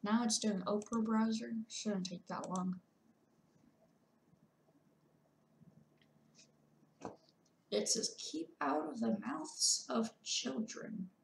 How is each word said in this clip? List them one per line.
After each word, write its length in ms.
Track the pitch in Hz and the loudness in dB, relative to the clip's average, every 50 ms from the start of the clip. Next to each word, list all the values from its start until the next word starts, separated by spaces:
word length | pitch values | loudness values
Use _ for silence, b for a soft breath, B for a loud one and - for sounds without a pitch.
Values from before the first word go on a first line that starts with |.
| - | 2
Now 200 | 202 214 233 240 | 4 4 4 4
it's 140 | 226 - - | 4 2 2
doing 220 | - 214 202 185 185 - | 2 2 0 2 0 0
Opera 340 | 208 214 214 - 233 226 | 0 0 0 -2 -2 0
browser. 520 | 220 220 220 220 220 226 220 220 233 240 233 226 220 - | 2 2 4 4 4 4 2 0 -2 -4 -4 -6 -6 -6
Shouldn't 380 | - - - 214 202 190 180 185 | -8 -4 -2 -2 0 0 -2 -4
take 200 | 180 180 - - | -6 -10 -8 -6
that 220 | 180 - - 165 | -6 -6 -4 -2
long. 320 | 175 185 185 185 180 185 - _ _ _ _ _ _ _ _ _ _ _ _ _ _ _ - - _ _ - _ _ _ _ _ _ _ _ _ - _ - _ _ _ _ _ _ - _ _ _ _ _ _ _ _ _ _ _ _ _ _ _ _ - - - - - _ _ _ - _ _ - _ _ _ - - _ _ _ _ _ _ _ - _ _ _ - - - - _ - _ _ _ _ _ _ _ _ | -2 0 0 0 -2 -4 -8 _ _ _ _ _ _ _ _ _ _ _ _ _ _ _ -20 -20 _ _ -20 _ _ _ _ _ _ _ _ _ -20 _ -20 _ _ _ _ _ _ -20 _ _ _ _ _ _ _ _ _ _ _ _ _ _ _ _ -20 -20 -20 -20 -20 _ _ _ -20 _ _ -20 _ _ _ -20 -20 _ _ _ _ _ _ _ -20 _ _ _ -10 -10 -10 -10 _ -20 _ _ _ _ _ _ _ _
It 160 | - 208 208 - | 2 2 4 4
says, 260 | - 226 214 - - - | 2 2 2 -2 -4 -4
"Keep 320 | - - - - - - - _ | -10 -6 -4 -4 -6 -6 -4 _
out 300 | 294 139 285 - - - | 0 2 2 2 0 -2
of 100 | 269 226 | -2 0
the 180 | 226 226 - - - | 2 2 2 2 0
mouths 600 | 226 285 311 311 359 - - - - - - - - | -4 -4 -4 -6 -8 -2 2 4 4 4 2 0 0
of 200 | 269 233 226 220 - _ | 0 2 2 0 -4 _
children." 880 | _ - - - - 240 - - 220 - - - - - - - 185 - _ _ | _ -2 -2 0 0 -2 -2 -2 -4 -4 -6 -8 -8 -8 -6 -6 -8 -8 _ _